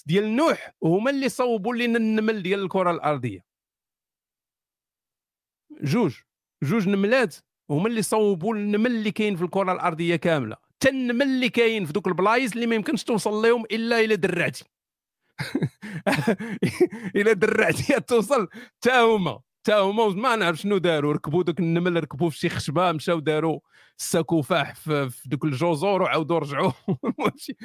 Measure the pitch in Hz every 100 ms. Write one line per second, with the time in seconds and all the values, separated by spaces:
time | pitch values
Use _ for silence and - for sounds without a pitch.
0 | 143 185 214 226 320 214 - - 160 180
1 | 240 285 262 - 247 226 190 240 240 233
2 | 220 220 214 220 180 202 190 190 180 170
3 | 143 147 120 95 _ _ _ _ _ _
4 | _ _ _ _ _ _ _ _ _ _
5 | _ _ _ _ _ _ - 302 143 202
6 | 185 - _ _ _ - 139 226 185 196
7 | 202 254 214 - _ _ - 147 208 233
8 | 180 220 208 185 185 214 208 208 240 233
9 | 214 - 214 180 175 190 185 180 175 160
10 | 170 170 175 156 110 - _ - 269 269
11 | 247 240 277 262 247 240 226 220 165 156
12 | 190 170 196 240 262 226 233 226 247 269
13 | - 220 214 214 226 240 220 226 226 233
14 | 220 208 185 175 135 123 - _ _ _
15 | _ _ _ - - - 151 _ 214 180
16 | - - 147 196 226 208 - - 359 220
17 | 208 196 208 208 214 - 196 151 - 262
18 | - 240 202 277 180 226 - - 233 254
19 | 226 214 170 110 _ _ - 208 196 214
20 | 220 185 254 226 175 160 196 202 170 156
21 | 147 151 - 165 175 170 165 170 180 170
22 | 156 135 170 - 170 - - 143 180 160
23 | - 170 147 151 160 143 _ _ - -
24 | - 175 165 165 139 175 135 - 160 147
25 | 135 - 131 139 156 127 175 151 196 190
26 | 170 143 147 165 143 139 180 - - 151
27 | 240 - - - - -